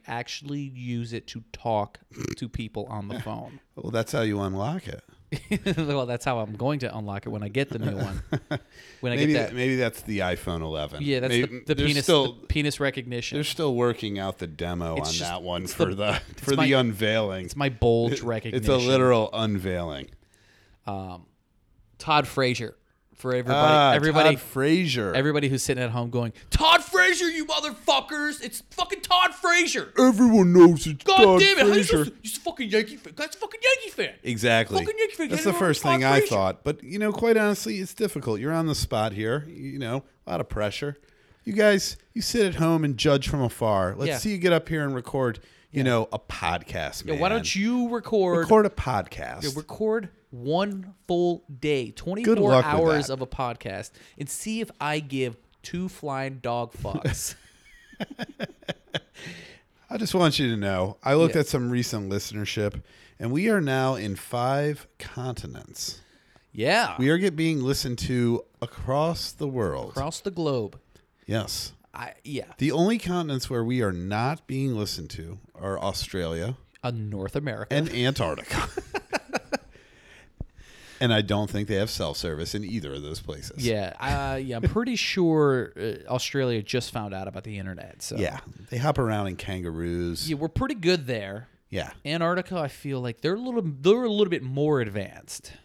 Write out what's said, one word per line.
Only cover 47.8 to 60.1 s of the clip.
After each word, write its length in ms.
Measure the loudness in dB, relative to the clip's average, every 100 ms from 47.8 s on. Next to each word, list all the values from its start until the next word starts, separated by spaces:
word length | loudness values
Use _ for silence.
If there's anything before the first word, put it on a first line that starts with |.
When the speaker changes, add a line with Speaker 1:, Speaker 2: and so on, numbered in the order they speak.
| 0
Speaker 1:
record 480 | -4 0 2 4 2
Speaker 2:
Record 260 | 6 6 6
a 20 |
podcast. 720 | 0 -2 -2 -2 -8 -10 -6
Speaker 1:
Yeah, 80 | -6 -6
record 540 | -8 -4 -2 -2 -4 -16 _
one 640 | -10 -2 0 -2 -6 -12 -10 -2
full 380 | 2 2 0 -6 -4
day, 280 | 0 0 -2
twenty-four 440 | -8 -6 0 4 6
Speaker 2:
Good 80 |
luck 220 | 8 6 6
with 80 | 4
Speaker 1:
hours 240 | 4 2 0
Speaker 2:
that. 60 |
Speaker 1:
of 80 | -4
a 40 | -6
podcast, 680 | -4 -6 -6 -8 -8 -10 -16 -18 -12
and 120 | -10
see 300 | -8 -6 -6
if 100 | -6 -6
I 200 | -4 -2
give 380 | -2 -2 -4 -6 _ _
two 240 | -10 -6 -6
flying 520 | -8 -6 -4 -6 -6
dog 340 | -4 -2 -4
fucks. 640 | -8 -6 -4 -4 -4 -6 -12 _ _ _ -20 -18 -12
Speaker 2:
<laughs> 200 | -10 -10 -12 -10 -12 -10 -12 -12 _ -10 -10 -20 -18 -18 -20 -20 _ _ -10
I 80 | -6
just 160 | 0